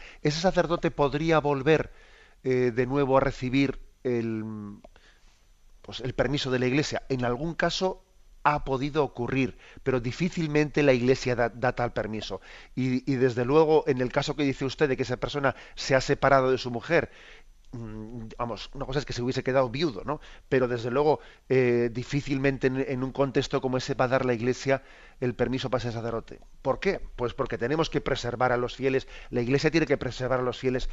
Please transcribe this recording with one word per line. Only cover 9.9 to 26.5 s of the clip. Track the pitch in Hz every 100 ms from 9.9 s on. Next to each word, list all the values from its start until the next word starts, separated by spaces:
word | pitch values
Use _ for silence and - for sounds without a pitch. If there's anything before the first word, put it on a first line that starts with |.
| 127
difícilmente | 120 - 160 - 156 151 151 151
la | 143
Iglesia | 127 123 131 123 120
da, | 117
da | 117 127
tal | 127 120
permiso. | - 104 110 - 95 - - -
Y, | - 127 127 143
y | 127
desde | 131 117
luego, | 120 151 156 156 -
en | 127
el | 123
caso | 143 143
que | 143
dice | 143 -
usted | 135 - 151
de | 127
que |
esa | 123 123
persona | 120 143 139 - -
se | - -
ha | 131
separado | - 139 135 135 131
de | 127
su | 127
mujer, | 117 - 165 - - - - - - -
mm, | 120 113 107 107 120 110 -
vamos, | 120 101 -
una | 139 135
cosa | 139
es |
que | 123
se | 123
hubiese | 123 127
quedado | 127 135 127
viudo, | 127 165 95
¿no? | 113 151 - - -
Pero | 135 123
desde | 120 117
luego, | 127 151 139 - - -
eh, | 131 123 120 120
difícilmente | 113 - 143 131 135 139 135 135
en, | 131
en | 135 127
un | 131
contexto | 127 139 139 131 139
como | 127 127
ese | -
va | 135 127
a |
dar | 131
la | 127
Iglesia | 117 123 123 135 135 - - - -
el | 127
permiso | - 117 127 131
para | 123
ese | 120
sacerdote. | 113 113 113 - - -